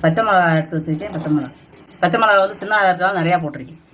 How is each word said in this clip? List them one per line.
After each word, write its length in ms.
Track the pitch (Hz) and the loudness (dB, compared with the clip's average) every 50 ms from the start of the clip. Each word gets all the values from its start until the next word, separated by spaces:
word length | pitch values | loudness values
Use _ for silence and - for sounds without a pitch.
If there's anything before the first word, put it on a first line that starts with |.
பச்சை 180 | - 160 165 220 226 | 2 0 0 2 0
மிளகா 240 | 214 202 185 175 165 160 160 | 2 2 2 4 4 2 0
எடுத்து 180 | 156 - 170 160 | 0 -2 -6 -6
வச்சிருக்கேன், 340 | 151 165 156 151 202 208 - | -4 -4 -6 -6 -6 -8 -10
பச்சை 140 | 160 165 156 151 | -8 -2 0 0
மிளகா. 160 | 147 131 131 - - - _ - - - _ - - | -2 -2 -4 -14 -20 -20 _ -20 -20 -20 _ -6 -2
பச்சை 140 | - 175 165 233 | -2 0 2 2
மிளகா 220 | 226 214 202 196 | 2 4 4 4
வந்து 180 | 190 196 208 - | 2 0 -2 -8
சின்ன 200 | 196 202 214 214 | -6 -2 0 2
இருக்கிறதால 360 | 196 190 180 170 180 190 202 180 | 2 2 2 2 0 -2 0 0
நிறையா 180 | 160 165 180 175 | 0 0 0 0
போட்டிருக்கேன். 380 | 165 147 135 - 131 - - - _ _ | -2 -4 -10 -10 -16 -16 -20 -20 _ _